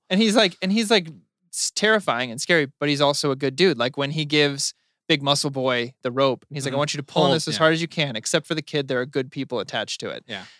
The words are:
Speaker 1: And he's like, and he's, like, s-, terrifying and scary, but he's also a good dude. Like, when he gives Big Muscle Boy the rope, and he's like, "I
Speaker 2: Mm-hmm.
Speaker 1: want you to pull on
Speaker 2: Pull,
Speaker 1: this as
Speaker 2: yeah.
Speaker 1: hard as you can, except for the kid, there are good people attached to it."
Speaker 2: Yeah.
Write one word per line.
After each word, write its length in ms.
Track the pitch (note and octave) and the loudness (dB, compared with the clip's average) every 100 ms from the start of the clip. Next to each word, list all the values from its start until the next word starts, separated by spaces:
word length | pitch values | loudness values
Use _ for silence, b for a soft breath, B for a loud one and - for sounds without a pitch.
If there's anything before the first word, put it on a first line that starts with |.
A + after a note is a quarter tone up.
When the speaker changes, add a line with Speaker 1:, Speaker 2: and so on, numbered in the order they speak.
| - | -2
Speaker 1:
And 120 | F#3 | 2
he's 140 | A3 A3 | 4 4
like, 220 | G3 - | 2 0
and 120 | F#3+ | 0
he's, 180 | G#3+ G#3+ | 0 2
like, 160 | A3 D#3+ C3 _ _ _ | 2 0 -16 _ _ _
s-, 180 | - - | -6 -6
terrifying 560 | - G#3+ A3 F#3 A#2+ B2+ | 0 2 2 2 -2 -4
and 100 | A#2 | -6
scary, 280 | - E3+ C#3+ - | 0 2 0 -2
but 80 | D3 | -2
he's 100 | C#3+ | 2
also 320 | C#3+ C#3+ D3 | 2 2 -2
a 40 | C3+ | 0
good 180 | C#3 C3 | -2 2
dude. 220 | F#3 A#2+ | 2 2
Like, 180 | B2 C#3 | -2 -2
when 140 | C#3 | -4
he 140 | D#3 D3 | -4 0
gives 480 | D3+ C#3+ C#3 - - _ _ - | 2 2 0 -6 -6 _ _ -2
Big 160 | D#3 | 0
Muscle 260 | C#3 C#3+ D3 | 2 0 0
Boy 460 | C3+ C3 B2 B2 - | -2 0 0 -2 -6
the 80 | B2+ | -4
rope, 340 | B2+ C#3 A#2+ - | 2 2 0 -8
and 80 | C#3+ | -8
he's 100 | C3 | -4
like, 60 | |
"I 20 | |
Speaker 2:
Mm-hmm. 40 | C#3 | -2
Speaker 1:
want 160 | D3+ | -2
you 40 | D3 | -4
to 40 | |
pull 200 | C#3 E3+ | -2 2
on 60 | F3+ | 4
Speaker 2:
Pull, 40 | |
Speaker 1:
this 140 | E3 D#3 | 2 -2
as 80 | D3 | 2
Speaker 2:
yeah. 20 | |
Speaker 1:
hard 160 | D#3+ | 2
as 80 | E3 | 2
you 60 | E3+ | -2
can, 280 | - C#3+ A2+ | -4 -4 -4
except 300 | - E3 - | -2 -2 -2
for 80 | |
the 80 | D#3 | -6
kid, 260 | - D3+ C3+ | -4 -4 -2
there 140 | B2+ | -2
are 60 | B2+ | -2
good 240 | C#3+ C3 | -4 -4
people 280 | C#3 C3+ A#2+ | -8 -6 -6
attached 400 | F#2 A#2+ G#2 - | -4 -6 -6 -8
to 80 | G2+ | -8
it." 140 | A#1+ - | -10 -10
Speaker 2:
Yeah. 160 | G2+ - | -14 -14